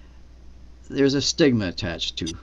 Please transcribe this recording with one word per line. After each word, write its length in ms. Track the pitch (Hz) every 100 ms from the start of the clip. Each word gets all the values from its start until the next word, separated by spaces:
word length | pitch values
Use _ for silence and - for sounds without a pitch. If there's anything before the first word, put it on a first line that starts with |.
| - - - - - - - - -
there's 260 | 139 139
a 80 | 139
stigma 460 | 127 - 156 120 92
attached 480 | 82 87 82 - -
to 160 | 85 82